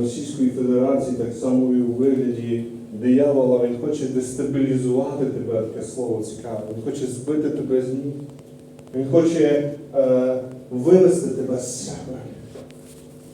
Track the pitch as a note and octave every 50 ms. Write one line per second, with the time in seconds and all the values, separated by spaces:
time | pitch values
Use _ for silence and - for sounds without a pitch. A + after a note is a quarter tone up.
0 | A#2+ A#2+ - D3+ C#3+ C#3+ - C3+ B2+ B2 B2 C3 B2 B2 B2 B2 B2+ C#3 C#3 B2+
1 | - B2 B2 A#2 A#2 A#2 - - - B2+ B2+ B2+ B2+ B2 B2 B2 A#2+ A#2+ A#2+ A#2+
2 | C3 C#3 C3 B2+ B2 A#2+ A#2 A2+ A#2 A#2 A#2 A#2 A#2 - - - - - G#2+ G#2
3 | A#2+ B2+ B2+ C#3 D3 C#3+ C3+ C3+ B2+ B2 B2 A#2+ A#2+ A#2+ B2 A#2+ A#2 D3 D3 C#3+
4 | C3+ B2 B2 B2+ B2+ - - C3+ C3 B2+ C3+ C3+ C3+ C3 C3 B2+ B2+ B2 B2 C3
5 | C#3 C#3+ C3+ - C3 - - A#2 - A2+ A2+ A2 A2 G#2 - - - - - B2+
6 | A#2+ A2+ A2 G#2+ G#2 - - - - A#2+ B2+ - G#2+ A2 A2+ A2+ A#2+ C#3+ C#3 C#3
7 | B2+ A#2 A#2 - - D3 D3+ D3+ D3+ C#3+ - C3+ B2+ B2 C3 B2+ B2 B2+ C3 C3+
8 | C#3 C#3+ - - - - - - - - - - - - - - - - - C3
9 | C3+ C3+ E3 E3 D#3+ E3 E3 D#3 D3+ D3 D3 C#3+ D3 - - - - - - C#3
10 | C3 B2+ B2+ B2+ B2+ B2+ B2+ B2+ - - - - - - B2+ B2 C3 E3 F#3 F#3
11 | F3+ - - - C#3 C3 - - - - - - - - - - - - - -
12 | - B2+ - - - - - - - - - - - - - - - - - -
13 | - - - - - -